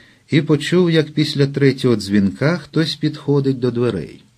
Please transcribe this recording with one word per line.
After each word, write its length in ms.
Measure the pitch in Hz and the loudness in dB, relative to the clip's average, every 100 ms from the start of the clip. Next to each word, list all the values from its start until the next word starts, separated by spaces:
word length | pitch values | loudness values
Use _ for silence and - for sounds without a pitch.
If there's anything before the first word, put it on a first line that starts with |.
| - _ - | -20 _ -2
і 120 | 143 | 0
почув, 480 | 151 147 - 175 175 | 2 0 2 2 2
як 200 | 160 151 | 2 0
після 360 | - 147 139 139 | -2 -2 0 0
третього 500 | 139 139 131 131 113 | 2 2 2 0 0
дзвінка 600 | 98 101 98 90 139 175 | 0 2 2 0 -2 -2
хтось 400 | - 156 160 - | -4 -4 -2 -2
підходить 640 | 156 151 - 143 135 135 | -6 -4 -2 0 0 0
до 120 | 123 | -2
дверей. 540 | 117 120 101 64 - _ | 0 -2 -2 -8 -14 _